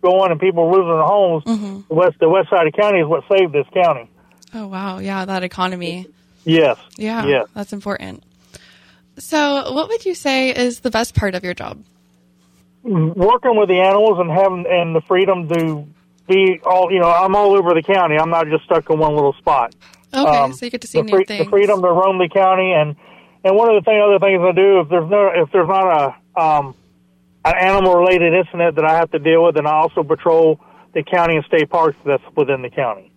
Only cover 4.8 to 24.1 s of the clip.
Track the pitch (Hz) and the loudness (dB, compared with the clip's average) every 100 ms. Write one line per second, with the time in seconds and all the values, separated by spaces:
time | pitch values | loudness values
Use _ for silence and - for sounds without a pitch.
4.8 | 196 185 196 196 190 190 180 - 185 185 | -10 -10 -8 -8 -6 -8 -8 -6 -6 -6
5.8 | 175 175 185 _ _ _ - 165 147 113 | -10 -12 -16 _ _ _ -2 2 2 0
6.8 | - - 214 226 143 135 107 - - 202 | -8 -12 -8 -6 -2 -2 -4 -10 -12 -12
7.8 | 104 98 95 95 _ _ _ - _ _ | -10 -10 -12 -18 _ _ _ -20 _ _
8.8 | _ _ _ - - 311 294 277 - 262 | _ _ _ -20 -6 -2 0 -2 -4 -6
9.8 | 320 453 392 349 285 262 262 247 247 240 | -4 -6 -6 -6 -4 -2 -2 -2 -4 -4
10.8 | 247 220 240 - 202 180 180 180 - - | -6 -4 -2 -4 -4 -6 -10 -10 -12 -16
11.8 | - _ _ _ _ _ _ _ _ _ | -20 _ _ _ _ _ _ _ _ _
12.8 | 247 185 156 185 190 494 254 220 202 180 | -4 -2 -2 0 2 2 2 0 2 2
13.8 | 185 196 220 180 175 165 196 185 170 175 | 2 4 2 2 0 0 0 0 -2 -2
14.8 | 170 160 - 185 190 185 160 170 165 151 | 0 -4 0 0 0 -2 -2 -4 -2 -6
15.8 | 147 _ _ _ - 190 190 175 - 185 | -12 _ _ _ -2 2 2 0 0 0
16.8 | 180 190 170 170 190 202 202 196 175 165 | 2 2 2 2 2 2 2 2 2 0
17.8 | 160 196 175 151 165 165 156 160 - 170 | 0 0 0 0 0 -2 -2 -4 0 -2
18.8 | - 156 151 151 143 139 - 143 120 _ | 0 -2 0 0 -2 -2 -2 -2 -2 _
19.8 | _ _ _ 262 269 147 135 131 240 240 | _ _ _ -2 0 2 0 -4 -10 -10
20.8 | 233 233 226 196 190 208 202 202 202 202 | -6 -4 0 0 0 -4 -2 2 2 2
21.8 | 180 170 190 190 180 196 190 185 185 170 | 2 2 0 0 -2 2 2 2 2 0
22.8 | 151 147 - - _ _ 190 196 233 214 | 0 -6 -18 -20 _ _ 0 2 4 2
23.8 | 202 214 208 | 2 2 4